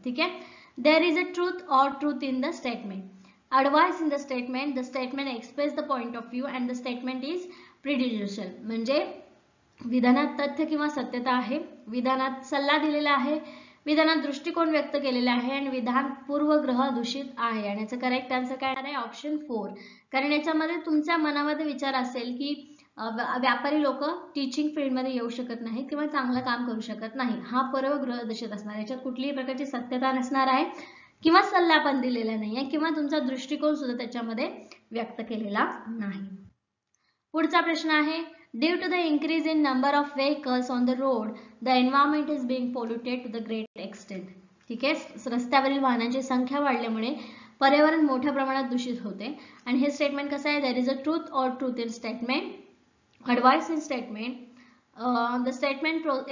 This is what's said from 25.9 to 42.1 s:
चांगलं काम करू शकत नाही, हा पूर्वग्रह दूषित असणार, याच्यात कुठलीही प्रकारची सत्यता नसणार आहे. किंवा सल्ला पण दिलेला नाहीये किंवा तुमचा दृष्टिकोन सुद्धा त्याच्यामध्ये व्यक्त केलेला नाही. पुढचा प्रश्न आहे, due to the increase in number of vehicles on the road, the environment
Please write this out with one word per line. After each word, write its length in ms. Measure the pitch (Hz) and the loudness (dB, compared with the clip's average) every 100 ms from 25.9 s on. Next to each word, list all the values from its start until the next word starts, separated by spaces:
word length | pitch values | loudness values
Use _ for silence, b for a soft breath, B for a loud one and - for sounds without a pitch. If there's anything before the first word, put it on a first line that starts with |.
| 294 302 | -4 -2
चांगलं 320 | 294 247 247 | 0 0 0
काम 280 | 247 240 240 | 0 -2 -2
करू 120 | 220 | -4
शकत 360 | 214 208 220 | -6 -8 -6
नाही, 240 | 269 247 202 | -2 -2 -2
हा 220 | - 247 | -2 0
पूर्वग्रह 600 | 254 262 269 285 247 247 | 2 0 0 0 -2 -4
दूषित 280 | 226 220 220 | -4 -6 -6
असणार, 280 | 208 208 214 | -8 -8 -6
याच्यात 220 | 214 247 | -6 -6
कुठलीही 300 | 262 247 277 | -6 -4 -2
प्रकारची 320 | 277 262 262 | -2 -4 -4
सत्यता 460 | 277 240 - 254 262 | -4 -6 -4 -2 0
नसणार 360 | 254 247 269 262 | 0 0 2 4
आहे. 180 | 262 339 B B B B B | 4 2 B B B B B
किंवा 180 | 320 370 | 6 8
सल्ला 360 | 403 381 339 311 | 8 4 6 6
पण 220 | 294 269 | 4 2
दिलेला 340 | 254 233 220 | 0 0 -2
नाहीये 280 | 220 214 240 277 | -2 -2 -4 -2
किंवा 200 | 214 320 | 0 0
तुमचा 240 | 302 285 302 | 0 0 0
दृष्टिकोन 560 | 254 262 - 294 302 | 0 -4 -4 0 2
सुद्धा 220 | 285 254 240 | 0 -2 -4
त्याच्यामध्ये 520 | 240 240 226 220 330 - B B - | -6 -6 -4 -4 -4 -6 B B -10
व्यक्त 300 | 226 226 - 226 | -6 -6 -8 -6
केलेला 360 | 214 208 208 339 - 220 | -4 -2 0 0 -2 -8
नाही. 340 | 226 202 196 190 190 - _ _ _ _ _ _ _ _ | -6 -6 -6 -8 -12 -18 _ _ _ _ _ _ _ _
पुढचा 260 | 311 320 339 | 0 2 2
प्रश्न 300 | 330 311 320 | 2 0 2
आहे, 260 | 302 302 330 320 B B 226 | 2 2 -2 -6 B B 0
due 160 | 320 359 | 2 2
to 80 | 370 | 0
the 60 | 359 330 | 2 2
increase 360 | 294 311 320 311 | 2 2 0 2
in 100 | 311 | 4
number 260 | 285 262 277 285 | 4 4 4 4
of 100 | 285 262 | 2 0
vehicles 520 | 277 294 254 254 247 | 0 0 0 0 0
on 160 | 247 247 | 2 2
the 80 | 254 | 2
road, 260 | 269 220 214 B B B | 2 2 -2 B B B
the 100 | 247 254 | 2 4
environment 500 | 254 277 294 | 6 6 4